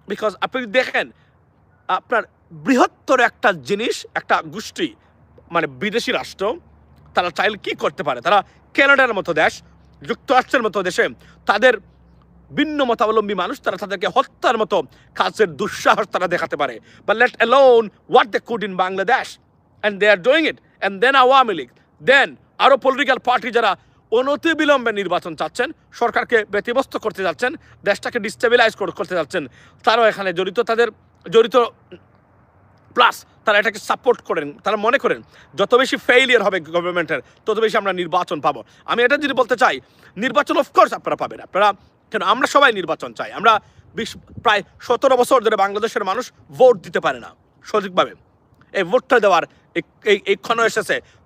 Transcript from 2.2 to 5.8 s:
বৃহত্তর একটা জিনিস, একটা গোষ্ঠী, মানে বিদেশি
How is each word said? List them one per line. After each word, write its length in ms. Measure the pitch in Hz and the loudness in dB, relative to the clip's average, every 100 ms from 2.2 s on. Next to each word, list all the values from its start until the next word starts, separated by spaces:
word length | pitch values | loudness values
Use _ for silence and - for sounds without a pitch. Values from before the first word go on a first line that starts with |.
| - _ _ | -4 _ _
বৃহত্তর 680 | 156 160 254 349 _ - 262 | -10 0 2 2 _ -2 2
একটা 320 | 233 - 233 | 0 0 -2
জিনিস, 540 | 180 123 202 247 - - | -2 -4 -4 -4 -6 -8
একটা 280 | 160 - 190 | -10 -2 -4
গোষ্ঠী, 520 | 156 180 - - 156 - _ _ _ _ - | -4 -14 -14 -8 -8 -10 _ _ _ _ -6
মানে 160 | 170 151 | -4 -4
বিদেশি 460 | 127 | -6